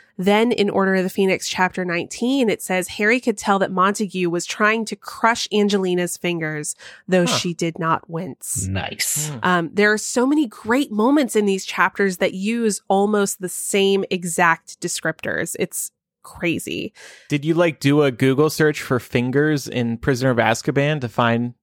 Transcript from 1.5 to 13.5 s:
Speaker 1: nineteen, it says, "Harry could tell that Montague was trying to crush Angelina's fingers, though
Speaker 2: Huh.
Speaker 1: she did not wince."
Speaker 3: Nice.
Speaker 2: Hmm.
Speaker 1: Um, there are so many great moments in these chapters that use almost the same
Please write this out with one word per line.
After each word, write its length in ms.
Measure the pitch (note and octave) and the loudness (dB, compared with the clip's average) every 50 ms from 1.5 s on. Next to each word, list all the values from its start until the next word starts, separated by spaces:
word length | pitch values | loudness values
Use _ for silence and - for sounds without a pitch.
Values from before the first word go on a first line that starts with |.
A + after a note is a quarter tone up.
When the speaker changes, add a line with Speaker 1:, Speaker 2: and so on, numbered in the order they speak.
| - - F#3 F3+ - F#3 F#3 | -2 0 -2 -2 -2 -4 -4
Speaker 1:
nineteen, 640 | F3+ E3+ F3 D3 - - - A#3 B3 C4+ C#4 B3 G#3+ | -4 -4 -4 -4 -6 -6 -4 -2 0 2 2 2 2
it 140 | F3+ - | 0 -2
says, 240 | - - F#3 F#3 F3 - | -2 -2 -2 -2 -2 -4
"Harry 300 | - - G#3 G#3+ A#3+ C4 | -4 -2 0 2 2 2
could 180 | - A#3+ G#3+ | 0 -2 -4
tell 220 | - - - G3 G3 | -2 0 0 2 2
that 140 | F#3+ - | 2 0
Montague 580 | F#3 F#3 F#3 G3 G3+ - G#3+ F3+ - F#3 F3+ E3+ | 2 2 2 2 2 0 -4 -4 -2 -2 0 0
was 160 | E3 F3 - | 0 -2 -4
trying 380 | - - - G#3+ G#3 A3 A3+ A3 | -4 -2 0 2 2 2 0 -2
to 80 | - G#3 | -6 -8
crush 520 | - - - - - - A3+ A#3 - - - | -12 -14 -16 -10 -4 -2 -2 -2 -2 -4 -2
Angelina's 640 | - G#3 G#3 G#3 G3+ G3 F#3+ F#3 F3+ F3+ F3+ F3 - | 0 2 2 2 2 0 0 0 0 0 -2 -2 -4
fingers, 600 | - - F3 F3 E3 D#3+ D#3 D#3 D3+ D3+ - - - - - - - _ - | -6 -6 -4 -4 -4 -6 -6 -6 -8 -8 -8 -10 -12 -14 -20 -20 -12 _ 0
though 180 | F3 F3+ F3 | 2 2 4
Speaker 2:
Huh. 100 | - - | 2 0
Speaker 1:
she 160 | - - F3+ | -2 -2 -4
did 260 | E3 - F3 E3 D#3+ - | -4 -2 -4 -4 -4 -2
not 280 | E3 D#3+ D#3+ - - - | -2 -2 -2 -2 -4 -6
wince." 580 | E3 E3 F#3+ D3+ B2 - - - - - G2+ F#2+ | -10 -8 -8 -10 -12 -12 -10 -8 -6 -4 -4 -4
Speaker 3:
Nice. 600 | F#2+ F#2+ - - - - - - - D3 D3+ D3+ | -4 -4 -6 -6 -6 -6 -4 -4 -2 -4 -4 -6
Speaker 2:
Hmm. 80 | D3 A2+ | -6 -2
Speaker 1:
Um, 280 | - F3+ F3+ F3 E3 - - | 0 2 2 2 0 0 0
there 180 | G3 G#3 G#3 | 2 2 4
are 60 | G#3+ G#3+ | 2 0
so 260 | - - - B3+ B3 | -2 -2 0 0 2
many 220 | C4+ D4+ D#4 D4+ | 4 4 2 2
great 460 | G#3+ - - - G#3+ A#3+ C#4 C#4+ - | 0 -4 -6 -2 0 2 2 0 0
moments 420 | G#3 G#3 G#3+ B3+ C#4+ D#4 C4+ G#3+ - | 0 2 2 4 4 4 2 2 2
in 120 | A3 G#3 | 2 2
these 180 | G3+ G3 F#3+ - | 2 0 -2 -4
chapters 520 | - - - F3+ F#3+ - - G3+ G3 F3+ - | -4 -2 0 0 0 0 0 -2 0 0 0
that 140 | F#3+ F3+ | -2 -2
use 480 | - F#3+ F#3+ G#3+ A#3 A#3+ A#3 G#3+ G3 - _ - | -2 -2 -4 -2 -2 0 0 0 -2 -2 _ 0
almost 520 | F#3+ G3 G3+ G#3 G#3+ G#3 G3+ G3 - - | 2 2 2 2 2 2 0 0 -2 -6
the 80 | F#3 | -8
same 560 | F3 | -8